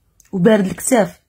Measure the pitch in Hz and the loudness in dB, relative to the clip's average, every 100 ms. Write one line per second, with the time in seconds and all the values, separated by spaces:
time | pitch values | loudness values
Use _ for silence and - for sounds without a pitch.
0 | _ _ _ 196 202 214 190 - - 240 | _ _ _ 0 2 2 -2 -6 -2 0
1 | 175 - | -2 -6